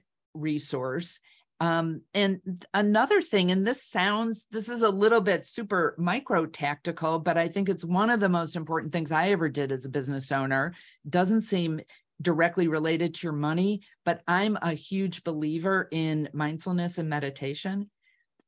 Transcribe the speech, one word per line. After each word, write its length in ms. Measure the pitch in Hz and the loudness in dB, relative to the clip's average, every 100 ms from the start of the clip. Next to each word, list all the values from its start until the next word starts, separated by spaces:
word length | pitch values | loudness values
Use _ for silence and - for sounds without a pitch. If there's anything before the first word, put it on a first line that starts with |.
| - _ _ | -10 _ _
resource. 840 | 156 156 151 143 135 131 139 175 - _ _ _ - | -8 -4 -4 -4 -4 -4 -4 -6 -10 _ _ _ -2
Um, 420 | 170 165 165 160 - 196 | 0 2 0 -4 -6 0
and 260 | 196 190 | 0 0
th-, 200 | 185 180 - | -4 -10 -4
another 480 | 196 208 214 262 403 | 0 4 4 4 4
thing, 300 | - 202 180 | 4 2 4
and 160 | 185 196 | 2 2
this 160 | 269 | -2
sounds, 640 | - 190 190 208 226 226 - | -4 0 0 2 -2 -4 -8
this 180 | 220 208 | -8 -6
is 140 | 240 | 0
a 80 | 226 | 2
little 320 | 196 214 233 | 4 6 6
bit 240 | 196 175 - | 4 0 -2
super 500 | - 208 190 160 - | -8 -2 0 0 0
micro 480 | 175 220 277 190 160 | -2 -2 0 0 0
tactical, 720 | - 143 147 175 165 160 165 | -2 -4 -4 -6 -4 -2 0
but 180 | 160 165 | 2 2
I 120 | 165 | 0
think 200 | 185 190 | 0 -2
it's 160 | 185 165 | -2 0
one 240 | 180 220 | 2 2
of 100 | 233 | 4
the 100 | 196 | 2
most 260 | 175 160 175 | 2 0 -6
important 360 | 156 160 156 | -4 -4 -2
things 200 | 175 151 | -4 0
I 180 | 156 185 | 2 2
ever 180 | 196 160 | 2 0
did 240 | 135 139 | -2 -2
as 140 | 135 131 | -4 -4
a 40 | |
business 420 | 143 131 139 135 | -4 -4 -4 -2
owner. 420 | 135 135 135 151 175 - _ 151 | -2 0 0 -2 -6 -18 _ -2
Doesn't 360 | 180 185 220 | 2 4 2
seem 360 | - 190 165 156 - - _ - | 2 0 0 -4 -8 -20 _ -4
directly 480 | 160 160 165 170 170 | 0 2 2 2 2
related 460 | 156 160 165 170 | 2 2 0 0
to 140 | 165 170 | -2 -4
your 60 | |
money, 480 | 147 147 165 196 208 - _ - | -2 0 0 0 -2 -6 _ -2
but 180 | 170 - | -2 0
I'm 300 | - 214 208 | 0 2 0
a 120 | 170 | -2
huge 500 | 151 - 190 190 180 | -4 -4 -2 -2 -4
believer 640 | - 156 151 160 180 190 180 | -6 -4 -2 -2 0 0 0
in 380 | 160 160 156 151 | -2 0 0 -2
mindfulness 640 | 151 151 160 - 180 175 175 | -2 -4 -4 -2 -2 -2 -2
and 120 | 156 | -4
meditation, 840 | 147 139 135 135 147 190 196 202 _ _ _ _ _ | -2 -4 -6 -8 -6 -6 -6 -8 _ _ _ _ _